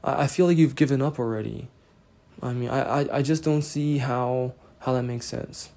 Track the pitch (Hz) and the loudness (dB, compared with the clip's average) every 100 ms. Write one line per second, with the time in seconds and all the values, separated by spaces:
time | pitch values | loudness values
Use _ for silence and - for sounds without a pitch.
0 | - 135 143 - 180 165 156 131 143 135 | 0 0 0 4 4 6 6 4 2 2
1 | 139 143 117 110 107 117 123 _ _ _ | 0 -2 -2 -2 -4 -8 -14 _ _ _
2 | _ _ _ - 127 123 120 135 - 143 | _ _ _ -10 -6 -4 -2 -2 0 0
3 | 143 143 135 156 156 151 147 151 147 143 | 0 0 0 0 2 0 0 -2 0 0
4 | 131 123 123 127 127 - - - - 127 | 0 -2 0 0 -2 -6 -20 -8 -2 0
5 | 123 120 - 117 - - - | 0 -4 -6 -8 -8 -12 -16